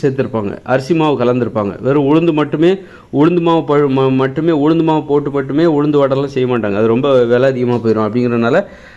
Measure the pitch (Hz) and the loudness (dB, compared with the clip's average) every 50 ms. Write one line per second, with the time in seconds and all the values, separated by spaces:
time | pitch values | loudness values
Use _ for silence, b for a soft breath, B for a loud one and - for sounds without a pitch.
0 | - 139 131 135 113 113 110 110 101 98 - - - - 127 135 135 - 170 160 | -2 -2 -2 -2 -4 -4 -4 -4 -4 -6 -8 -10 -6 -4 -4 -2 -2 -2 -2 0
1 | 156 151 139 117 120 123 123 123 120 107 - 110 104 101 87 - 117 127 143 151 | 0 0 0 0 0 0 0 0 -2 -2 -2 -4 -4 -4 -6 -4 -2 0 0 0
2 | 139 135 151 165 170 170 151 151 147 139 - 147 165 180 190 190 B B B B | 2 2 2 2 2 2 0 0 -2 -2 0 0 2 2 0 0 B B B B
3 | B B - 135 151 175 180 175 170 170 165 160 143 147 143 147 147 139 131 135 | B B 0 2 2 2 2 2 0 2 0 0 0 0 0 2 2 2 0 0
4 | 135 135 131 131 131 131 135 165 156 170 165 143 143 156 165 165 160 160 156 151 | 0 2 2 0 0 0 -2 -2 -2 0 0 2 2 2 2 2 2 2 0 0
5 | 147 139 143 147 143 147 135 139 135 135 135 151 170 170 151 143 147 151 147 143 | 0 0 -2 -2 0 -2 -4 -4 -4 -2 0 0 2 2 2 2 0 2 2 2
6 | 139 131 135 135 143 135 - 131 127 123 123 113 107 101 98 104 113 113 113 123 | 2 2 0 -2 -2 -4 -2 -2 -2 0 -2 -2 -2 -2 -2 0 0 2 2 0
7 | 143 143 135 127 120 117 120 123 135 135 131 123 123 120 123 113 110 113 110 110 | 2 2 2 2 4 2 2 2 2 2 0 0 -2 -2 -2 0 0 0 0 0
8 | 110 104 110 123 123 120 120 117 117 117 139 190 196 B B B B B B | 0 -2 -2 -2 -2 0 0 0 0 2 0 0 -2 B B B B B B